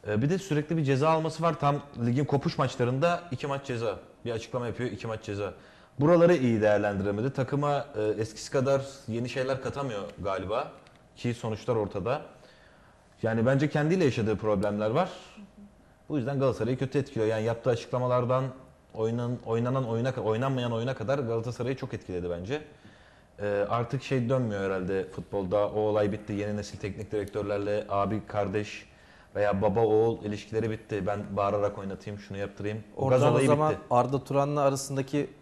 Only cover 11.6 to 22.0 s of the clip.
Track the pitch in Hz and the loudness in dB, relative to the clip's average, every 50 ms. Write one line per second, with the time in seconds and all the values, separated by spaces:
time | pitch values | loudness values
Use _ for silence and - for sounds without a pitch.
11.6 | - - 123 113 104 95 - 104 90 113 131 151 160 - - - - - - - | -2 -2 0 0 0 -2 -4 -4 -2 -2 -2 -4 -4 -12 -20 -20 -20 -20 -20 -20
12.6 | - - - - - - - - _ - - - - 110 113 117 113 123 135 139 | -20 -20 -20 -20 -20 -20 -20 -20 _ -20 -12 -4 -2 0 0 2 4 4 4 4
13.6 | 147 147 - 156 147 156 180 196 175 135 110 120 107 104 107 90 - 107 107 95 | 2 2 2 0 2 2 2 4 4 2 2 2 0 0 0 0 2 2 2 2
14.6 | 95 104 104 104 107 110 117 151 185 180 - - - - - - - - - - | 2 0 0 0 0 0 2 2 0 0 -4 -14 -18 -20 -20 -20 -20 -20 -20 -20
15.6 | - - - - - - - _ - - 147 147 113 123 143 135 135 131 113 - | -20 -20 -20 -20 -20 -20 -20 _ -10 -4 -4 -2 -2 -2 -2 2 2 2 2 2
16.6 | 113 113 131 127 139 131 - 147 127 - - 113 110 110 110 110 110 113 117 113 | 0 0 0 0 -2 0 0 -2 -2 0 -2 0 2 2 2 2 0 0 -2 0
17.6 | - 135 120 113 - - - 123 123 123 123 123 120 117 127 131 135 131 - - | 0 0 0 0 -2 -4 -2 -2 0 2 2 2 2 2 2 0 0 -2 -6 -12
18.6 | - - - - _ _ - - 110 113 117 120 120 120 123 117 - 113 113 117 | -20 -20 -20 -20 _ _ -4 -2 -2 0 0 0 -2 -2 -4 -6 -4 -2 0 0
19.6 | 117 123 131 135 131 113 113 113 120 131 127 123 95 107 110 113 131 135 135 127 | 2 2 0 0 0 0 -2 0 0 0 -2 0 0 0 0 2 0 0 0 0
20.6 | 120 120 117 113 113 131 131 - 110 101 135 143 135 113 113 113 110 123 117 - | -2 -2 -2 -2 -2 -2 -4 -4 -2 -2 -2 -2 0 -2 -2 -2 -2 -4 -6 -4
21.6 | 120 123 135 131 - 123 - 107 | -4 -4 -4 -4 -6 -8 -8 -10